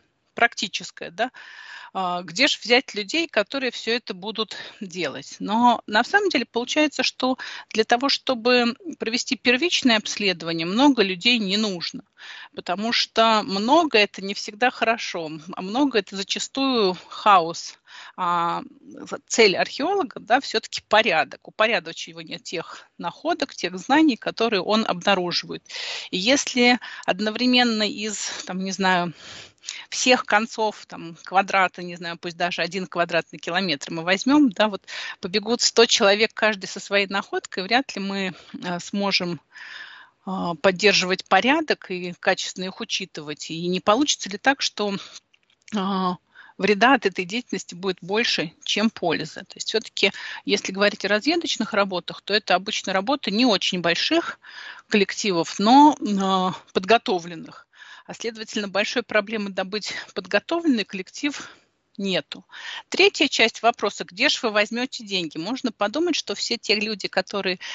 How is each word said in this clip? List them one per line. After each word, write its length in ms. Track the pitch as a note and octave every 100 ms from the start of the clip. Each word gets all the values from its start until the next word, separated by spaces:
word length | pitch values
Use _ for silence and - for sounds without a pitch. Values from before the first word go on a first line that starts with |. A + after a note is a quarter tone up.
| _ _ _
практическая, 760 | - A#3 - G#3 - F3 - D#3
да. 200 | E3+ B3 - - - - - -
А, 280 | F#3+ F#3 F3+
где 260 | F3+ E3+ C4
ж 120 | -
взять 320 | G3+ A#3+ -
людей, 340 | G3+ G3+ D#4 E4
которые 420 | - G3+ C#4 C4
всё 200 | - - A#3+
это 180 | -
будут 420 | F#3+ G3 G#3+ A3 - - -
делать? 560 | F#3+ E3+ D3+ C3 C#3 -
Но 420 | F#3 G#3+ B3 A#3 -
на 180 | G#3+
самом 260 | A#3+ G4+ G4+
деле 160 | D4+ A#3
получается, 560 | A#3 B3 - D4+ -
что 340 | B3+ - B3+ B3+ - - -
для 140 | G#3
того, 240 | A3 A#3+ C#4
чтобы 640 | - - B3+ A3+ B3 A#3+ - F4 -
провести 380 | A3+ A#3+ - -
первичное 640 | - B3+ E4+ - C4 A3
обследование, 680 | - - G3+ F3 E3 E3 E3
много 360 | G3+ C#4+ B3
людей 360 | G3 F#3 A#3+ A#3+
не 180 | G3 G3+
нужно, 440 | A3 F3+ - - - _ - - - -
потому 360 | - F3+ A3
что 500 | B3 - - A3+ A3
много 540 | G3+ F#3+ A3 D4+ D#4 A3
это 240 | G3+ -
не 100 | G3
всегда 360 | G3+ - G#3 B3
хорошо, 600 | - - A3+ - F3+ D#3+ D#3 D#3+ -
а 60 |
много 360 | F#3 A3+ C#4+ A#3+
это 160 | F#3+ G3
зачастую 800 | G3 G#3+ - - C4+ B3 G3 F3 -
хаос. 720 | - A3 F#3+ E3 E3 - - _ - - -
А, 460 | F3+ F3 E3+ E3+ - - - - - - -
цель 280 | - A3 E3+
археолога, 640 | F3+ - D4 G4+ C4+ -
да, 200 | - B3+
всё-таки 420 | - E3+ - - -
порядок, 600 | G#3+ A3 D#3+ C#3+ - -
упорядочивание 880 | - A3 G3+ D#3+ E3 - E3 E3+ F3
тех 480 | - F3 D#3 - - -
находок, 560 | F3 - D4+ F4 C#4+
тех 240 | - F3+ F3+
знаний, 380 | - C#4 D#4+ A3+
которые 460 | - - A3+ G#3
он 220 | - G#3+ G#3+
обнаруживает. 720 | F3+ F3+ F#3+ F3 D#3+ E3 E3 - - - - -
И 60 | F#3
если 600 | G3 C#4 - B3+ A#3+ B3 - - -
одновременно 800 | F3+ G#3+ G#3+ B3 B3 A#3+ A3 G#3+
из, 420 | - G#3+ G3+ - - -
там, 180 | F#3
не 80 | F#3+
знаю, 420 | F#3+ F#3+ F#3 F3 - - - - _ - - -
всех 360 | - B3+ B3 -
концов, 600 | G#3 A3 - A3 G#3 -
там, 300 | E3+ E3+ E3+
квадрата, 580 | - F#3 G3 G3 F3+ -
не 140 | F3+ F3
знаю, 220 | E3+ E3+
пусть 180 | F#3 E3
даже 240 | F3+ F3+
один 240 | F3 F#3 F#3
квадратный 520 | F3+ F3 E3+ - D#3+
километр 520 | - E3+ F#3+ C#3+ -
мы 100 | E3
возьмём, 460 | E3 G3 - D4 C#4
да, 180 | F#3 G#3+
вот 140 | G3 - - - -
побегут 420 | F#3+ G3+ G3+ A#3+
сто 240 | - - A#3
человек, 460 | - G3 G3+ A3
каждый 320 | - G#3+ G#3 F#3
со 120 | -
своей 260 | - G3+ G3
находкой, 560 | G3 - F#4 - -
вряд 320 | F#3+ A#3 C#4 -
ли 60 |
мы, 320 | G3 G3 F#3+ - - -
э, 160 | F3+ F3
сможем, 600 | - G3+ G3 F#3 F3+ E3 _ - - - - - - _ -
э, 40 | F#3+ F3+ E3+
поддерживать 640 | G3 F3+ G3+ F#3+ F#3 F#3 -
порядок 600 | F#3+ A#3 D4+ D#4 G3+ -
и 240 | F3+ F3+ E3+
качественно 460 | - F#3 - - F#3
их 140 | -
учитывать. 720 | A#3 - F#3 - D3+ D3+ -
И 160 | E3 F3
не 120 | F3+
получится 500 | - A3 D4 - -
ли 80 | G3+
так, 240 | - C#4
что, 320 | - - G#3 G3 - - - _ _ _ - G#3+
э, 340 | F#3+ F#3+ F#3 F3+ _ - - -
вреда 360 | F#3+ G3+ A#3
от 120 | C4+ G3
этой 180 | F3+ F3+
деятельности 480 | A3 - F#3+ - F3
будет 220 | F#3+ F#3
больше, 500 | E3+ G#3 A#3 - E3 -
чем 260 | - - A3
пользы? 520 | - F3 D3+ D#3 -
То 120 | - -
есть 120 | -
всё-таки, 440 | A3 - - G3 - - - -
если 260 | G3+ -
говорить 320 | F#3+ G#3 G3+ F#3+
о 20 |
разведочных 640 | G#3 A#3+ F4 E4 - G#3+
работах, 480 | G3 G3+ F3+ - E3+
то 120 | -
это 200 | G#3 - F3+
обычно 360 | G3 - -
работы 360 | F#3+ G3 C#4+ -
не 140 | G3+ B3+
очень 360 | F#3+ - F3+
больших 580 | E3+ E3+ - D#4+ - - - - - - -
коллективов, 680 | A3 G3 - G#3+ F3 D#3 -
но, 360 | G3+ C4 D4+ -
э, 520 | G#3+ G3+ G3 F#3+ F#3 E3 -
подготовленных. 920 | - F#3+ A3+ - F#3 E3+ E3 E3 - - _ - - -
А 80 |
следовательно, 540 | F#3 A3+ A3 A3 A3 G3+
большой 340 | F#3+ G#3+ -
проблемы 460 | A3+ G#3+ G#3 A3 G3+
добыть 440 | F#3+ F#3+ G#3 - - -
подготовленный 680 | - F#3 G#3 - E4+ E4+ A#3+
коллектив 680 | F#3+ G3 F#3 - C#4+ C#4 - - _ _ _ -
нету. 460 | G3 F3+ - - - - - - -
Третья 380 | - G4 - D4
часть 340 | - A3+ -
вопроса: 420 | A3+ A#3 G#3 -
где 240 | F3+ F3+ C#4
ж 120 | -
вы 80 | A#3
возьмёте 540 | G#3 G#3 A3+ B3+ -
деньги? 340 | G#3+ G3 E3 -
Можно 340 | F3 B3+ A#3+
подумать, 440 | - G3+ B3 F4 D4
что 180 | -
все 240 | G3+ - A#3
те 160 | - G#3
люди, 320 | G#3+ G#3 -
которые 500 | - - G3+ F#3 F#3 -